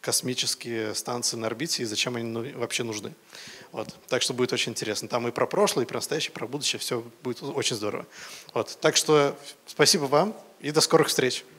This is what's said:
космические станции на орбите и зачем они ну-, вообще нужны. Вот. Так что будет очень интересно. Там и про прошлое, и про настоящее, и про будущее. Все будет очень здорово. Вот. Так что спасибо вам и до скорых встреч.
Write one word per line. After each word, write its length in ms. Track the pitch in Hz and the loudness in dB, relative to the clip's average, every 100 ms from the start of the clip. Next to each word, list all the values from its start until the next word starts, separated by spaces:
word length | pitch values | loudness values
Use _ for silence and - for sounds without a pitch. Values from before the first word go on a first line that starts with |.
космические 920 | - 117 127 127 - - 117 113 110 | 0 -2 -2 -2 -2 -4 -4 -4 -2
станции 420 | 98 - 120 117 117 | -4 -4 -2 -2 -2
на 100 | 113 | -4
орбите 360 | 113 165 - | -4 -4 -2
и 40 | 120 | -2
зачем 300 | 107 - 120 | -2 -2 -2
они 80 | 117 | -4
ну-, 300 | 113 120 131 | -4 -6 -6
вообще 240 | 117 - | -4 -2
нужны. 320 | 120 104 104 - _ - - - - | -4 -6 -8 -14 _ -18 -18 -18 -14
Вот. 220 | 131 107 - - | -10 -10 -12 -2
Так 140 | 127 | 0
что 120 | - | 0
будет 180 | 123 123 | 0 2
очень 200 | 123 - | 2 -2
интересно. 360 | 110 107 104 110 | -2 -4 -4 -2
Там 200 | 123 120 | -2 0
и 20 | |
про 160 | - 123 | 0 0
прошлое, 380 | 160 202 - | 2 2 2
и 20 | 117 | -2
про 120 | 123 | -2
настоящее, 320 | - 151 147 | -4 -2 -4
и 40 | |
про 120 | - 113 | -6 -8
будущее. 340 | 143 135 110 | -4 -2 -2
Все 240 | - 123 117 - | -2 -4 -6 -8
будет 200 | 131 120 | -6 -6
очень 340 | 139 139 113 107 | -4 -2 -2 0
здорово. 300 | 104 - 175 - - - - | -2 -4 -10 -16 -16 -16 -6
Вот. 240 | - 110 - | -4 -4 2
Так 160 | 156 151 | 2 4
что 400 | - 151 139 127 - - - | 6 6 6 0 -14 -20 -18
спасибо 380 | - 147 190 | 4 6 6
вам 300 | 139 147 196 - - - | 4 4 4 -2 -16 -10
и 120 | 139 | 0
до 80 | 151 | 2
скорых 280 | - 160 151 | 6 6 6
встреч. 360 | - 127 - - | 4 2 0 -8